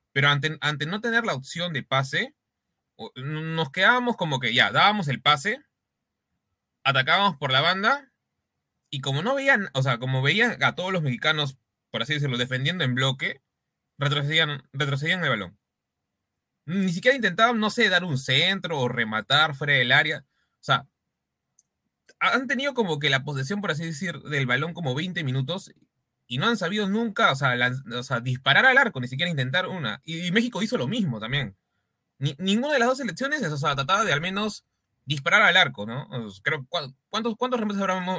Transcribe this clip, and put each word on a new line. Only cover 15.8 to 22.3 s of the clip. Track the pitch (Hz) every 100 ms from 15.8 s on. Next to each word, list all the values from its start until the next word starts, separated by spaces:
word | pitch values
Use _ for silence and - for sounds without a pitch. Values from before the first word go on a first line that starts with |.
| _ _ _ _ _ _ _ _ -
Ni | 190 190
siquiera | 175 247 277
intentaban, | 214 175 233 233
no | 214
sé, | - 214
dar | 180
un | 180 127
centro | - 135 180 196 170 151
o | 120
rematar | 120 110 107 107 143 156 135
fuera | 147
del | 139 120
área. | 143 156 151 - _ _ _
O |
sea, | - 127 - _ _ _ _ _ _ _ _ _ _ _ _ -
ha-, | -